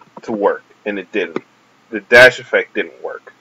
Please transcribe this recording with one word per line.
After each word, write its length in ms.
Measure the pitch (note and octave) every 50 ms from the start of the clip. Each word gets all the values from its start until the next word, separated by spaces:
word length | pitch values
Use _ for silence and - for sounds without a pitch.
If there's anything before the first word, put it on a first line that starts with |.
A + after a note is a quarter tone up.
| - _ - - -
to 80 | -
work, 320 | A2+ G#2 G2+ F#2+ D#2+ - - _ _ _ -
and 120 | G#2+ G2+ G2
it 140 | F2+ -
didn't. 320 | - G#2 F2+ E2 D#2+ D2+ - _ _ _ _ _ _ _ _ _
The 100 | A2+ G#2
dash 400 | F#2+ - - A#2+ B2+ B2+ B2+ -
effect 360 | B2+ - - G2 F#2 - -
didn't 280 | G#2+ F#2 D#2+ C2 B1+ -
work. 300 | - - - - - - _